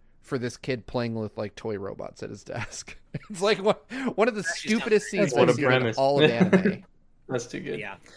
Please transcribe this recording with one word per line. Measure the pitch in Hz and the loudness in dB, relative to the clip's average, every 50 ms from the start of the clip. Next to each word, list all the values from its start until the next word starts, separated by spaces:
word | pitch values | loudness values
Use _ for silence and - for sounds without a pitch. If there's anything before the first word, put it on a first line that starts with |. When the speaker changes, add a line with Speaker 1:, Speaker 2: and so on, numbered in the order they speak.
| _ _ _ _ | _ _ _ _
Speaker 1:
for | - - 147 127 | -8 -6 -4 -4
this | 117 123 - | -4 -4 -6
kid | - - - 127 117 - | -6 -6 -4 -4 -4 -6
playing | - - 123 120 117 113 | -4 -4 -2 -2 -2 -2
with, | 110 110 101 - | -4 -6 -6 -6
like, | - 110 101 - | -6 -8 -8 -8
toy | - - 113 107 | -8 -6 -6 -6
robots | 95 98 - - - - - - - | -6 -6 -8 -8 -8 -10 -12 -10 -12
at | - - | -12 -12
his | - 101 - | -12 -12 -12
desk. | - - - 110 - - - - - - - | -10 -8 -8 -8 -8 -10 -12 -14 -14 -16 -20
<laughs> | - _ - - - - | -14 _ -12 -10 -10 -12
It's, | 208 165 | -6 -2
like, | 190 214 214 190 | 2 2 2 2
one, | 190 214 202 - - - 240 269 269 240 - | 2 0 0 0 -4 -12 -8 -6 -4 -2 2
one | - 220 247 | 2 4 4
of | 220 | 2
the | 214 | 0
Speaker 2:
That | 175 - | -2 -4
just | 170 - | -6 -4
Speaker 1:
stupidest | - 160 214 233 135 - 214 208 - - | -2 0 0 0 2 2 2 2 2 0
Speaker 2:
sounds | - 214 202 151 | 0 0 2 2
Speaker 1:
scenes | 123 120 | 2 2
Speaker 3:
What | 123 123 | 4 4
a | |
Speaker 1:
I've | 120 | 4
seen | 117 143 | 4 4
in | 127 | 2
Speaker 4:
premise. | 127 127 120 113 110 135 | 4 4 2 0 0 2
Speaker 1:
all | 135 135 143 139 151 | 2 2 4 6 4
of | 156 | 4
Speaker 4:
<laughs> | |
Speaker 1:
anime. | - - 190 180 196 185 196 208 - - - - _ _ _ _ _ _ _ - | 6 4 4 6 6 4 4 2 0 -2 -6 -18 _ _ _ _ _ _ _ -6
Speaker 4:
That's | 131 123 - | -4 -4 -4
too | - - - | -6 -10 -10
good. | - 143 147 - | -8 -8 -8 -8
Speaker 2:
Yeah. | 104 98 98 - - - - | -8 -10 -12 -14 -18 -20 -20